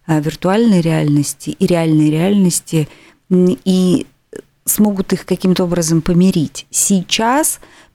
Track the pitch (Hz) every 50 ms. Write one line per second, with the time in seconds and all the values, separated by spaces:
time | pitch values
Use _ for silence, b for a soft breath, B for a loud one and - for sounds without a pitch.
0 | _ - 160 151 147 160 156 - - 180 190 220 233 233 196 175 165 165 160 160
1 | 156 147 143 147 143 - - - - 156 - - 196 180 175 165 165 160 156 156
2 | 151 151 151 160 170 196 208 202 190 175 160 - - - 160 160 147 B B B
3 | B B B B _ - 185 180 180 180 180 - - 190 185 185 185 180 175 -
4 | - - _ _ _ _ - - - _ _ _ _ - - - 208 208 202 190
5 | 190 - 190 175 - - 185 - - 185 175 - 185 170 175 175 165 156 165 165
6 | 151 - 175 170 180 190 180 170 143 131 - - - _ - - - - 202 185
7 | 175 - - - 220 233 254 294 320 - - B B B B B B B